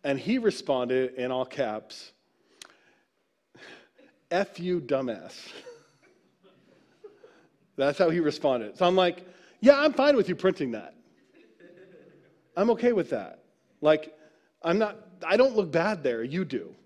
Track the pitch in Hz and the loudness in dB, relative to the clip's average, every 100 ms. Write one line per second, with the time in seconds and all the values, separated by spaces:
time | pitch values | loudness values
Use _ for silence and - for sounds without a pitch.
0 | 143 139 135 254 226 - - 131 123 127 | -2 -4 0 0 0 -2 -2 -2 2 0
1 | 127 127 127 127 123 - 123 107 - - | 0 -4 -4 -4 -4 -4 -4 -4 -12 -20
2 | - _ _ _ _ _ - _ _ _ | -20 _ _ _ _ _ -20 _ _ _
3 | _ _ _ _ _ - - - _ _ | _ _ _ _ _ -20 -20 -20 _ _
4 | - _ _ 175 196 - 175 175 139 135 | -20 _ _ -2 -2 -6 -4 -4 0 -2
5 | 131 101 85 - - - - 480 _ _ | -2 -8 -12 -18 -18 -18 -20 -20 _ _
6 | _ _ _ _ _ _ _ _ _ _ | _ _ _ _ _ _ _ _ _ _
7 | 415 - - _ _ _ _ - 139 139 | -20 -20 -20 _ _ _ _ -2 -2 2
8 | 165 170 156 147 147 123 107 - 180 185 | 0 2 -2 0 0 0 -4 0 2 4
9 | 180 175 - - - _ 240 277 302 262 | 2 0 -16 -20 -20 _ 6 6 4 2
10 | 285 269 180 160 185 - 127 110 85 - | 2 2 0 0 0 0 -6 -6 -12 -20
11 | _ _ _ _ _ _ 175 175 - - | _ _ _ _ _ _ -20 -20 -20 -20
12 | - - _ _ _ - 220 233 247 220 | -20 -20 _ _ _ -2 0 2 2 2
13 | 156 120 87 - _ _ _ _ 147 156 | -2 -6 -8 -16 _ _ _ _ 2 2
14 | - - - _ _ _ 165 190 214 208 | 0 -20 -20 _ _ _ -2 0 0 -4
15 | - - 165 208 262 220 180 165 185 202 | -20 -12 0 4 4 4 0 0 0 0
16 | 139 117 123 165 165 123 82 - | -2 -2 -4 -4 -4 -6 -8 -18